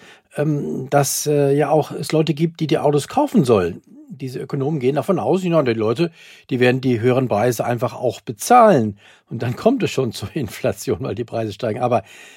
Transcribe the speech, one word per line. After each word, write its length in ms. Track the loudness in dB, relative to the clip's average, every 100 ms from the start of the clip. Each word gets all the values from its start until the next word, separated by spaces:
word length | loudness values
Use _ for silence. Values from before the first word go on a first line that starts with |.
| -6 -20 _ -4
ähm, 500 | -2 -2 -4 -8 0
dass, 380 | 0 2 -2 -2
äh, 260 | 2 2
ja 180 | 2 2
auch 200 | 0 0
es 220 | -6 -2
Leute 200 | 0 0
gibt, 280 | 0 -2 -2
die 80 | -2
die 100 | 0
Autos 300 | 2 0 0
kaufen 340 | -2 0 2
sollen. 400 | 4 4 2 -4 -14 -20 -20
Diese 300 | -14 -12 -10
Ökonomen 400 | -8 -4 -2 0
gehen 160 | 0
davon 240 | 0 0 0
aus, 240 | 0 0
ja, 180 | 2 2
die 80 | 2
Leute, 400 | 0 0 0 -2 -6 -20 -20 -6
die 100 | 2
werden 200 | 2 2
die 200 | 0 0
höheren 260 | 2 2 2
Preise 380 | 0 0 0
einfach 280 | -2 -2 -4
auch 280 | -4 -4 -4
bezahlen. 800 | -10 -6 4 6 8 6 2 -4 -16 _ -14
Und 140 | -8
dann 140 | -6 0
kommt 260 | 0 2
es 80 | 0
schon 220 | -2 -4
zur 180 | -4 -8
<laughs> 40 | -6
Inflation, 640 | -8 -4 -4 -4 -4 -6
weil 160 | -6 -8
die 80 |
Preise 280 | -8 -6 -6
steigen. 280 | -6 -6 -2
Aber 240 | 0 0 -2 -14 -20